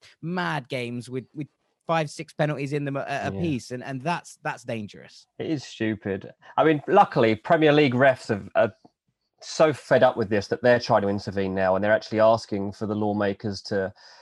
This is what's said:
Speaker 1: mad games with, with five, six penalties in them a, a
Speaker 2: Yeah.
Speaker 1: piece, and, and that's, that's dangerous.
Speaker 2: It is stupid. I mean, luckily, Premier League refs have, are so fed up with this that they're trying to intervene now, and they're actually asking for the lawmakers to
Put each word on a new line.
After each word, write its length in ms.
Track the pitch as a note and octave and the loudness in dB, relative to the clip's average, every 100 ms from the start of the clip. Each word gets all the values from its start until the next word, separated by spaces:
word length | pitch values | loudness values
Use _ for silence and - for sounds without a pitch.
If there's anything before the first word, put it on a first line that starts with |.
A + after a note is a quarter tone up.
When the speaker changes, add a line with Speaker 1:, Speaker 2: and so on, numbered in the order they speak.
| - _ | -20 _
Speaker 1:
mad 440 | D#3+ F3+ E3+ D3+ A#2+ | -8 -6 -4 -6 -6
games 400 | C3 A#2+ A#2+ A#2 | -8 -6 -8 -8
with, 160 | C3 G#2+ | -10 -10
with 140 | D#3 C#3 _ _ _ - | -14 -14 _ _ _ -4
five, 220 | E3 D3 | -2 -2
six 240 | - D3+ | -8 -14
penalties 400 | - D3+ C3+ C#3 | -4 -2 -2 -4
in 140 | D3 C#3+ | -4 -4
them 100 | C#3 | -6
a, 40 | |
a 320 | - C3+ C3 | -6 -6 -4
Speaker 2:
Yeah. 60 | - | -4
Speaker 1:
piece, 300 | E3+ A#2+ - | -2 -4 -6
and, 120 | B2 | -12
and 160 | C3 C3+ | -10 -8
that's, 380 | D3+ E3 - - | -6 -6 -8 -10
that's 200 | D3+ A#2+ | -10 -10
dangerous. 600 | A#2+ A2+ G2+ D#2+ C#2+ - _ - | -8 -10 -10 -16 -20 -20 _ -12
Speaker 2:
It 120 | D#3 | -6
is 140 | C#3+ | -6
stupid. 680 | - - A2 G#2 G2+ F#2+ - _ - - | -8 -4 -4 -2 -4 -6 -8 _ -6 2
I 80 | |
mean, 180 | D3+ D3 - | 4 2 2
luckily, 460 | G3 F#3+ D3 A2+ | 4 4 4 2
Premier 380 | G#2+ - E3 D#3 | 2 2 4 6
League 200 | D3 C#3+ | 6 4
refs 340 | B2 C3+ B2 - | 4 4 2 -4
have, 200 | G2+ G2+ | -6 -2
are 180 | - A2 _ _ _ _ _ _ _ | 0 0 _ _ _ _ _ _ _
so 320 | - - D#3 | -14 2 2
fed 280 | B2+ - C3 | 2 0 4
up 140 | B2+ A#2 | 4 2
with 140 | G2+ | -2
this 160 | G#2 - | -2 -2
that 140 | - | 0
they're 180 | B2 A#2+ | 4 4
trying 220 | - G#2+ | 4 2
to 60 | G2+ | 2
intervene 460 | G2+ G#2+ G2 F#2+ | -2 -4 -4 -4
now, 200 | F#2+ F#2 | 0 0
and 100 | F#2+ | 2
they're 80 | G#2 | 2
actually 280 | G#2+ - G#2+ | 0 0 2
asking 520 | A2 A#2 - G2+ G2+ | 4 4 -2 -6 -6
for 140 | - G#2 | -8 -6
the 100 | G#2+ | -2
lawmakers 640 | G#2 G#2 G2+ G2 G#2+ F#2+ | -2 0 -2 -2 -8 -8
to 280 | - G2+ F#2 - - - | -6 -4 -4 -8 -20 -20